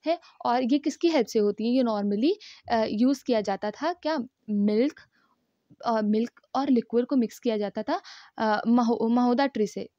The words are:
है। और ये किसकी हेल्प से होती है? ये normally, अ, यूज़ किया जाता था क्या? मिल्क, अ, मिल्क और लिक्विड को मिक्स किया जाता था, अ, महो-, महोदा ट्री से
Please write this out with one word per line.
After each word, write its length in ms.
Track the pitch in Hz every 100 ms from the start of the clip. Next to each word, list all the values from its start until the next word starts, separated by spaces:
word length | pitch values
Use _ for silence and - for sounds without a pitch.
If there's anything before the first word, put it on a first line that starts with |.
| 302
है। 120 | 339 - _ -
और 180 | 240
ये 160 | 254 285
किसकी 280 | 311 - 339
हेल्प 200 | 320 220
से 120 | 226
होती 280 | 208 202 220
है? 60 |
ये 100 | 254
normally, 480 | 240 214 202 202 277 427 - - -
अ, 160 | 233 220
यूज़ 340 | 208 247 277
किया 180 | - 226
जाता 300 | 208 196 214
था 220 | - 311
क्या? 260 | 349 302 311 226 _ -
मिल्क, 500 | 208 208 214 277 - - _ _ _ _ _ _ - 233
अ, 160 | 220
मिल्क 400 | 214 214 240 _ _ 262
और 140 | 285
लिक्विड 360 | 247 220 233 247
को 100 | 277
मिक्स 240 | 220 -
किया 180 | 240 220
जाता 260 | 202 220
था, 180 | 214 349 - - - -
अ, 240 | 220 214 -
महो-, 420 | 240 233 240 226
महोदा 360 | 240 247 247 277
ट्री 220 | 226 208
से 220 | - -